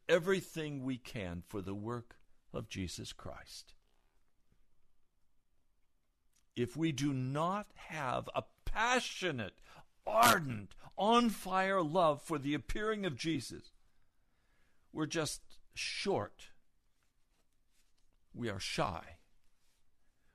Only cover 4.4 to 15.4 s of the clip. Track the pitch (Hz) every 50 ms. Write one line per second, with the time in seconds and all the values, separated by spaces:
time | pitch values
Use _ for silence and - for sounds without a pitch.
4.4 | _ _ _ - - - - - - - - - - - _ _ _ - _ _
5.4 | _ _ _ _ _ _ _ _ _ _ _ _ _ _ _ _ _ _ _ _
6.4 | _ _ - - 120 120 - 143 165 165 147 120 139 147 139 131 127 127 135 147
7.4 | 160 175 190 208 208 - - - - - 165 156 143 127 123 127 - - - 139
8.4 | 127 - _ _ - - - 202 220 240 254 254 - - - - 185 180 147 123
9.4 | 107 90 - - - - - - - - _ _ - - 208 220 233 240 220 196
10.4 | 160 135 120 104 101 - - - - - - - 190 214 233 240 240 233 196 -
11.4 | - 185 185 185 190 190 196 190 175 147 151 190 175 156 147 135 - - 165 147
12.4 | 127 143 147 147 117 - - 220 214 214 220 208 196 180 143 117 - 165 160 139
13.4 | 113 - 85 76 - - - - - - - - - - _ _ _ _ _ _
14.4 | _ _ _ _ _ _ - - _ _ - - 156 143 - 170 151 - - -